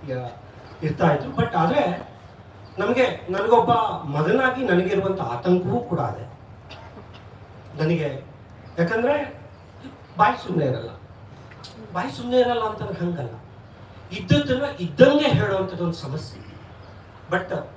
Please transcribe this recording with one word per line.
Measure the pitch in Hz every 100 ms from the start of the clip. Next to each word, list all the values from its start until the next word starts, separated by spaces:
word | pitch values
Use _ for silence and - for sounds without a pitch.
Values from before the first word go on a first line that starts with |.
| 139
ಯಾ-, | 127 123 - - - - - 151
ಇರ್ತಾ | - -
ಇದ್ರು. | 190 -
But | - 226 -
ಆದ್ರೆ | - 285 185 170 - - - - - - - -
ನಮಗೆ, | 208 247 254 - 175
ನನಗೊಬ್ಬ | 190 220 233 247 240 - 160 156 143
ಮಗನಾಗಿ | 156 247 254 269
ನನಗಿರುವಂಥ | 247 175 185 190 196 190
ಆತಂಕವೂ | - 123 180 180 - 240
ಕೂಡ | 233 165
ಅದೇ | 123 - - - - - - - - - - - - - - - - 143
ನನಗೆ. | 156 165 147 117 - - - - - -
ಯಾಕಂದ್ರೆ | 170 226 247 294 277 - - - - - - - - -
ಬಾಯಿ | - - -
ಸುಮ್ಮನೆ | 165 135
ಇರಲ್ಲ, | - - - - - - - - - - - -
ಬಾಯಿ | 165 269
ಸುಮ್ಮನೆ | - 247 254
ಇರಲ್ಲ | 240 233
ಅಂತಂದ್ರೆ | 220 214 202 185
ಹಂಗಲ್ಲ, | 175 160 120 113 - - - - - - -
ಇದ್ದದ್ದನ್ನ | 190 180 294 277 254 285 -
ಇದ್ದಂಗೆ | 170 - 269 294 277
ಹೇಳುವಂಥದ್ದು | - 208 190 180 170
ಒಂದು | 175 170
ಸಮಸ್ಯೆ. | 143 147 - - - - - - - - - - -
But | 175 - - -